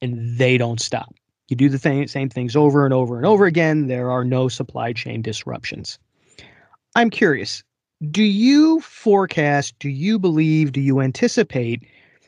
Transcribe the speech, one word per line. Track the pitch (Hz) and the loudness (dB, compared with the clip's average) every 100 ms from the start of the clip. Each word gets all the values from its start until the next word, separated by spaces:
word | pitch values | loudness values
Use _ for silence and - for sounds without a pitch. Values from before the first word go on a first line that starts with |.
and | 127 117 117 120 | -8 -6 -6 0
they | 127 127 | 2 2
don't | 117 117 | 0 -4
stop. | - - - _ _ _ - | -6 -8 -8 _ _ _ -6
You | |
do | 123 139 | 2 2
the | 135 | 2
thing, | 160 139 143 | 0 0 -2
same | 143 135 | -4 -6
things | 127 123 139 | -6 -2 2
over | 147 143 | 4 4
and | 139 | 2
over | 131 123 120 | 0 -2 -2
and | |
over | 165 208 196 | 2 4 4
again. | 165 160 156 135 | 2 2 0 -2
There | 123 123 | -4 -2
are | 127 | -2
no | 123 127 131 | 0 0 0
supply | - 123 123 117 | -4 -10 -8 -8
chain | 117 123 117 | -8 -10 -8
disruptions. | 113 107 - 123 - - - - _ _ _ - - _ _ _ _ 233 | -8 -8 -10 -12 -12 -12 -14 -18 _ _ _ -20 -20 _ _ _ _ 0
I'm | 233 | 0
curious, | - 190 131 98 - _ _ _ - 151 | 2 2 0 -4 -12 _ _ _ -12 -6
do | 175 | 0
you | 214 202 240 285 320 320 | 2 4 4 6 4 2
forecast, | - - 220 196 185 - 147 143 135 - | -4 -4 2 2 2 0 2 0 -2 -8
do | 143 | -8
you | 135 185 220 | -4 -2 0
believe, | 185 156 160 156 151 | 0 2 2 2 0
do | 131 | 0
you | 139 135 | 0 2
anticipate | 131 - 240 - 202 131 117 120 - _ _ _ | 0 0 0 0 -2 -2 -4 -6 -10 _ _ _